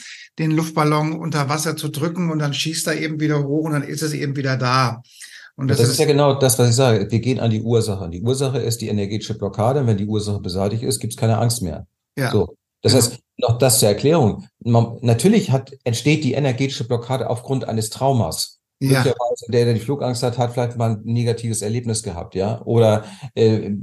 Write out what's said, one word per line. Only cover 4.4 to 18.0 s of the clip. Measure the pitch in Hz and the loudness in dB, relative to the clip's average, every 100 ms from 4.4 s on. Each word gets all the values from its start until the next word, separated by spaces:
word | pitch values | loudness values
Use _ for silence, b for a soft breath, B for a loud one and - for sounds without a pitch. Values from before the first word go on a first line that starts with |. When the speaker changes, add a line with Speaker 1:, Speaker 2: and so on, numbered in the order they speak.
| 135 131 | -2 0
Speaker 1:
da. | 123 131 123 113 B B B B B - | 2 2 2 -2 B B B B B -6
Und | |
Speaker 2:
Ja, | 131 | 0
Speaker 1:
das | 110 | 4
Speaker 2:
das | 120 | 4
Speaker 1:
ist | |
Speaker 2:
ist | 131 | 4
ja | 147 | 4
genau | 139 143 131 | 4 4 4
das, | 139 - | 2 4
was | 120 | 4
ich | 117 | 4
sage. | 131 110 98 | 4 4 2
Wir | 113 | 0
gehen | 127 127 | 0 0
an | 113 | 0
die | 110 | 0
Ursache. | 110 117 104 95 90 | 0 0 0 -4 -8
Die | 87 | -4
Ursache | 113 135 139 131 | -2 0 -2 -2
ist | 113 113 | -2 -4
die | 110 | -2
energetische | 107 98 107 - 107 | -2 -2 -6 -6 -6
Blockade. | 101 - 110 143 | -6 0 0 2
Und | 123 | 0
wenn | 98 | 0
die | 104 | 0
Ursache | 107 98 101 | -2 -2 -4
beseitigt | 90 90 98 113 | -4 -2 -2 -2
ist, | 127 131 | -2 -4
gibt's | 113 - | -6 -2
keine | 110 110 | 0 2
Angst | 120 117 | 0 -2
mehr. | 85 78 - _ _ - | -4 -8 -14 _ _ -6
Speaker 1:
Ja. | 117 | 0
Speaker 2:
So. | 107 82 - _ _ | 0 0 -6 _ _
Das | 117 | 2
Speaker 1:
Genau. | 127 | 4
Speaker 2:
heißt, | 117 - _ - | 2 -2 _ -4
noch | 123 117 | -2 2
das | 135 117 | 2 4
zur | 110 | 4
Erklärung. | 101 139 165 113 95 - _ | 4 4 4 2 0 -8 _
Man, | 120 117 113 - | 2 2 2 0
natürlich | 120 117 185 220 - | 0 4 4 4 4
hat, | 151 - - | 0 -2 -8
entsteht | 127 113 147 156 | -4 0 2 2
die | 127 | 2
energetische | - 143 120 135 - | 0 0 0 -2 -4
Blockade | 120 120 - 131 110 | -4 -4 -2 -4 -2
aufgrund | 117 - 131 - | -4 -4 -4 -2
eines | 113 110 | -4 -4
Traumas. | - | -2